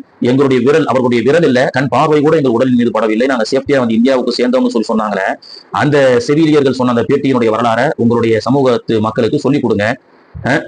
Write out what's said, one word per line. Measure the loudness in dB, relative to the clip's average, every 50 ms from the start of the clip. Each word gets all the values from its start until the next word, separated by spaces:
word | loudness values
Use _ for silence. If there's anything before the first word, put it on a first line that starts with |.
| -6 _ _ _
எங்களுடைய | -2 0 2 2 2 2 2 2 2
விரல், | 2 2 2 0
அவர்களுடைய | 0 0 0 0 0 0 0 2
விரல் | 2 2 2 2
இல்ல, | 2 2 2 0 0
கண் | -2 -2 -2 -2
பார்வை | 0 0 0 2 2 2
கூட | 2 2 2
எங்கள் | 2 2 0
உடலின் | 0 0 2 2 2
மீது | 2 2 0
படவில்லை, | 0 0 0 0 0 0 0 0
நாங்க | 0 -2 -2 -2
சேஃப்டியா | -2 -4 -2 0 0 0
வந்து | 0 0 0
இந்தியாவுக்கு | 0 2 2 2 0 0 -2
சேர்ந்தோம்னு | -2 -2 -2 0 0 0 0 0 -2
சொல்லி | -2 -4 -2
சொன்னாங்களே. | -2 -4 -4 -4 -4 -4 -2 -4 -4 -6 -10 -18 -20 -20 -14 -8
அந்த | -4 -2 0 0 2 2 2 2 2 2
செவிலியர்கள் | 0 0 0 2 2 2 2 2 2 2 0
சொன்ன | 0 0 0 0
அந்த | 0 0 0
பேட்டியினுடைய | -2 -2 0 0 0 0 0 0
வரலாறை | 0 0 0 0 0 0 0 -2 -2 -2
உங்களுடைய | 0 0 0 0 0 0 0 0
சமூகத்து | 0 0 0 0 2 0 0 0 -2 -2 -2 -2
மக்களுக்கு | -2 -2 -2 -2 -2 -2 -2 -2
சொல்லிக் | -2 -2 -2 0
கொடுங்க. | -2 -2 -2 -2 -2 -2 -4 -6 _ _ _ _ _ _ -16 -8 -4
அஹ், | -2 -2 -2 -4